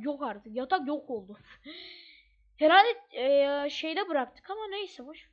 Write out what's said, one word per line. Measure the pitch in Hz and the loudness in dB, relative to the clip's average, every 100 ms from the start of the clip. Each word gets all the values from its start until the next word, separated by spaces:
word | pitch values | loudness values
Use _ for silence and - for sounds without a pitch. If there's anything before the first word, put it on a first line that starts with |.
yok | 262 285 | -6 -4
artık. | 254 202 220 226 | -6 -8 -10 -8
Yatak | 262 370 277 | -2 -2 -2
yok | 294 285 | -6 -6
oldu. | 226 190 208 - - | -10 -10 -20 -20 -20
<laughs> | 285 349 370 349 349 - _ _ _ - | -20 -18 -18 -20 -20 -20 _ _ _ 2
Herhalde, | 311 370 466 - _ | 6 8 6 2 _
e, | - 262 285 277 285 294 | -4 2 4 4 0 -4
şeyde | - 320 349 381 | -6 -4 -4 -2
bıraktık | 294 240 - - | -2 -2 -10 -12
ama | 427 427 | -10 -8
neyse, | 392 381 - 254 | -8 -10 -12 -18
boş | 320 - | -20 -20